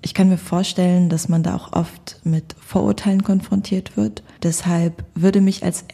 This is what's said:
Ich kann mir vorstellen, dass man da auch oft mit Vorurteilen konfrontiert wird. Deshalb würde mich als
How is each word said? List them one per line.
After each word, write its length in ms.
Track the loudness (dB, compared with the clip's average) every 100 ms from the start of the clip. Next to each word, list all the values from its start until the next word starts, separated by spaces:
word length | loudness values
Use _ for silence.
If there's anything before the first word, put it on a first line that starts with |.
Ich 120 | -8
kann 140 | 0 2
mir 100 | 2
vorstellen, 680 | 0 -2 -2 0 2 4 2
dass 200 | 0 0
man 140 | 0
da 140 | 0 -2
auch 160 | -4
oft 480 | -4 -4 -6 -20 -8
mit 320 | -2 -2 -4 -14
Vorurteilen 640 | -4 0 0 0 0 0
konfrontiert 720 | 2 0 0 -2 0 -4 -4 -4
wird. 260 | -4 -4 -16 -6
Deshalb 600 | -2 -2 0 0 0 -2 -10 0
würde 240 | 2 4
mich 240 | 4 2
als 200 | -2 -6 -8